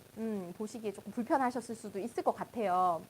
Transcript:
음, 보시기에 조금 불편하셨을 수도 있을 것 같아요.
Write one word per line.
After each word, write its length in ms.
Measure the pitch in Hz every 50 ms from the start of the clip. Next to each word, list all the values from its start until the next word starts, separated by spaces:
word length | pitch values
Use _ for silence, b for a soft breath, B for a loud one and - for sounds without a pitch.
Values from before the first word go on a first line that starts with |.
| - - - -
음, 360 | 220 226 214 202 180 175 185 -
보시기에 340 | 214 214 - 240 220 214 196
조금 180 | - - 214
불편하셨을 640 | 202 - 226 220 320 277 269 247 247 247 226 - 233
수도 240 | 214 - 214 - 196
있을 240 | 185 240 - - 330
것 120 | 262 220
같아요. 680 | - 190 - - 240 220 185 175 180 185 180 170 160 127 -